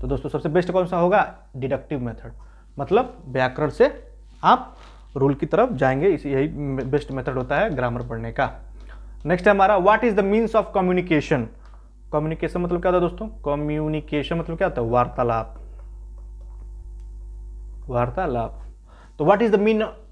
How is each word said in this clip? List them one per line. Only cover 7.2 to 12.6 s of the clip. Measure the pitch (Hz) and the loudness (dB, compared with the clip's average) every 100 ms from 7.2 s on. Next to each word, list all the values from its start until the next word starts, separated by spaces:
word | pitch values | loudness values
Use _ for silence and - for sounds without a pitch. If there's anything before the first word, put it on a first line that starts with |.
| 127 | -4
होता | 127 127 143 | -4 0 0
है | 220 | 0
ग्रामर | 135 123 120 | 0 -2 -2
पढ़ने | 120 113 113 | -6 -8 -6
का। | 113 120 - - - - - - - 147 | -2 -2 -2 -16 -18 -18 -18 -18 -12 -2
नेक्स्ट | 175 190 | 4 6
है | |
हमारा, | 196 190 208 | 6 6 6
what | 180 208 | 6 6
is | |
the | 240 202 | 4 2
means | 196 214 220 | 4 2 4
of | 220 202 196 | 2 2 0
communication? | 180 180 180 151 - 147 113 - - - - - - | 2 2 2 0 2 0 0 -10 -20 -20 -20 -20 -4
कम्युनिकेशन | 151 156 160 160 180 | -2 -2 -4 -4 -2